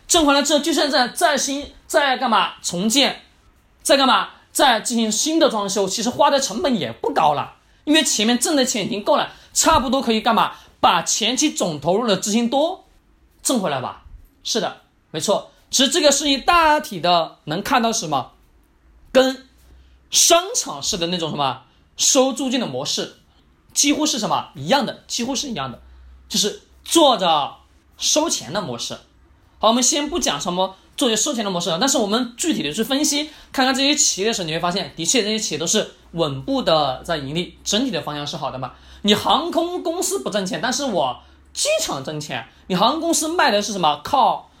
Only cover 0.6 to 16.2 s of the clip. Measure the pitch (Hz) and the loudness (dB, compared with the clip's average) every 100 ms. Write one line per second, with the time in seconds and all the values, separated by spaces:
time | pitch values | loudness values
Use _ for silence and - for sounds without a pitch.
0.6 | 302 294 294 277 240 - 339 285 - 277 | 0 0 2 0 0 0 0 0 -2 -6
1.6 | 277 - - 311 277 240 247 208 170 - | -10 -18 -2 0 2 0 0 2 0 -4
2.6 | - 175 220 269 233 - _ _ _ _ | -8 -2 0 2 2 -2 _ _ _ _
3.6 | _ _ - 277 254 202 165 - _ - | _ _ 0 2 4 2 0 -12 _ 2
4.6 | 285 220 - 233 220 214 302 320 285 214 | 4 4 0 -2 0 0 0 2 2 2
5.6 | 202 208 190 - 220 247 294 277 - 220 | -2 -2 -2 -2 -4 2 4 4 0 -2
6.6 | 330 220 120 - - 277 151 143 113 - | 0 0 -2 -6 -4 2 2 2 -4 -12
7.6 | _ _ - 311 - - 214 240 359 294 | _ _ 2 2 2 0 0 2 2 0
8.6 | 247 233 175 202 285 277 - - - - | 0 -2 -4 -4 2 2 0 -8 -8 0
9.6 | 311 311 247 269 233 220 240 214 156 - | 4 4 2 0 0 0 2 2 0 -4
10.6 | - _ 247 180 170 - 220 254 294 - | -20 _ 2 2 0 -2 -2 0 0 0
11.6 | 190 151 151 196 240 185 214 220 233 277 | -4 -2 0 0 2 0 0 0 2 2
12.6 | 330 381 _ _ _ _ _ _ - 254 | 0 -2 _ _ _ _ _ _ -2 0
13.6 | 180 135 110 - - - - _ - 226 | 0 -4 -6 -10 -20 -20 -20 _ -6 -4
14.6 | 160 - _ _ _ 156 160 180 - _ | -4 -8 _ _ _ -6 -2 -2 -2 _
15.6 | _ - 269 320 294 285 | _ 0 2 4 4 4